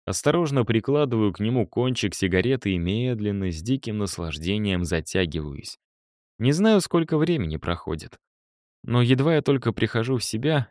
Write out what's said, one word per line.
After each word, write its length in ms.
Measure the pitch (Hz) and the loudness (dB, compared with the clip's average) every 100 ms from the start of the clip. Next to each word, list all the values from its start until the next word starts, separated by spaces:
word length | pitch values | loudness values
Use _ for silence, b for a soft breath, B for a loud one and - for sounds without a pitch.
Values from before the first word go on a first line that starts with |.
Осторожно 600 | - 95 147 165 160 139 | -8 -2 0 2 2 0
прикладываю 680 | 110 113 117 147 143 117 104 | 2 2 2 2 2 2 2
к 80 | 85 | 0
нему 260 | 107 127 98 | 0 0 0
кончик 480 | - 127 120 92 | 0 -2 0 -2
сигареты 580 | - 95 92 110 131 101 | 0 2 2 2 0 0
и 60 | 90 | 0
медленно, 720 | 85 107 127 113 104 101 92 | 0 0 -2 -2 -2 -2 -2
с 100 | 80 | -4
диким 360 | 104 135 117 107 | -2 -2 -2 -4
наслаждением 840 | 98 - 82 73 85 107 104 90 | -4 -4 -6 -6 -2 -2 0 0
затягиваюсь. 920 | 85 82 - 98 87 80 73 71 - - _ _ _ _ _ - | 0 -2 -2 -2 0 -2 -6 -10 -14 -18 _ _ _ _ _ -2
Не 140 | 120 | 0
знаю, 280 | 156 220 208 | 2 4 4
сколько 380 | - 175 160 156 | 4 0 2 0
времени 380 | 160 165 82 78 | 2 0 -2 -4
проходит. 600 | - 85 - 82 - - _ _ _ _ _ _ | -4 -6 -4 -8 -8 -20 _ _ _ _ _ _
Но 180 | - 120 | -2 2
едва 360 | 120 131 147 156 | 4 4 4 2
я 60 | |
только 300 | 147 135 123 | 2 0 0
прихожу 440 | 104 113 117 117 127 | -2 -2 0 -2 -2
в 80 | |
себя, 460 | - 110 143 151 117 | -2 -4 0 0 -2